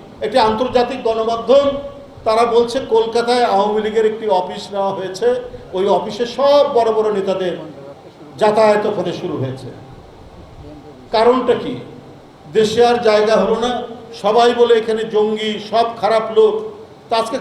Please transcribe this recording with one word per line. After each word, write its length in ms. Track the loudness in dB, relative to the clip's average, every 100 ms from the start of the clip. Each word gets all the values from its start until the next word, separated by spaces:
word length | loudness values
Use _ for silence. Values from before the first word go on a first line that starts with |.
| -18 -10
একটি 180 | -2 2
আন্তর্জাতিক 640 | 2 0 -2 0 -2 -2
গণমাধ্যম, 680 | -4 -2 -2 -2 2 4 4 -2 -10 -16 -20 -8
তারা 200 | -2 2
বলছে 340 | 2 2 0 -2 0
কলকাতায় 540 | 0 2 0 0 2
আওয়ামী 380 | 2 2 0 0
লীগের 240 | 0 0 0
একটি 220 | 0 0
অফিস 440 | 0 0 -8 -8
নেওয়া 200 | -4 -4
হয়েছে, 420 | -4 -8 -2 -2 -2 -6 -16 -10
ওই 160 | -4 0
অফিসে 380 | 0 -2 -6 -6
সব 380 | 0 4 4 4
বড় 180 | 2 2
বড় 200 | 2 0
নেতাদের 440 | 0 -2 -2 -2 -6 -10 -16 -18 -20 -20 -20 -16 0
যাতায়াত 480 | 2 4 4 4 0
ওখানে 260 | -2 -4
শুরু 240 | -6 -6 -4
হয়েছে। 300 | -6 -8 -14 -16 -20 -20 -20 -20 -20 -20 -20 -20 -20 -20 -20 -20 -6
কারণটা 440 | 2 2 2 2
কি? 200 | -2 -2 -10 -12 -18 -20 -20 -20 -20 -4
দেশে 340 | 0 0 4 4
আর 120 | 4
জায়গা 340 | 2 2 4 2
হলো 200 | 2 0
না, 220 | -2 -4 -8 -14 -16 -6
সবাই 320 | 0 4 4
বলে 200 | 4 4
এখানে 300 | 4 2 -4
জঙ্গি, 560 | -2 0 0 0 -4 -6 -4
সব 160 | -2 -2 -2
খারাপ 220 | 0 0 0
লোক। 200 | 4 4 2 -6 -12 -20 -18 -4
তা 80 | -2
আজকে 220 | -2 -4